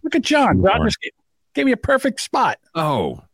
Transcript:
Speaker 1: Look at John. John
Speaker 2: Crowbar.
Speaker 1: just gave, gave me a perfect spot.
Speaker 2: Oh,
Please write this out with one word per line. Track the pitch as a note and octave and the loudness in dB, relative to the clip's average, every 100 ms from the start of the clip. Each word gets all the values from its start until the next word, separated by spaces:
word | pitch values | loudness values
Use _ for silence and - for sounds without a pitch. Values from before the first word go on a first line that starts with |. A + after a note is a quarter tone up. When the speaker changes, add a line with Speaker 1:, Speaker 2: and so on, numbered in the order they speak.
Speaker 1:
Look | D#4 D#4+ | -2 -2
at | |
John. | - D4 C4+ - | 0 2 4 4
John | |
Speaker 2:
Crowbar. | F#3+ A3 A3+ | 2 2 0
Speaker 1:
just | - | -4
gave, | - _ _ _ _ - | -10 _ _ _ _ -2
gave | C#4 | 0
me | |
a | B3 | 0
perfect | - C4+ C4+ - | 0 0 0 -4
spot. | - D4 A#3+ A2 _ E3 | -4 0 0 -2 _ -4
Speaker 2:
Oh, | D#3 C3 D#2+ B1 _ | -2 0 -2 -6 _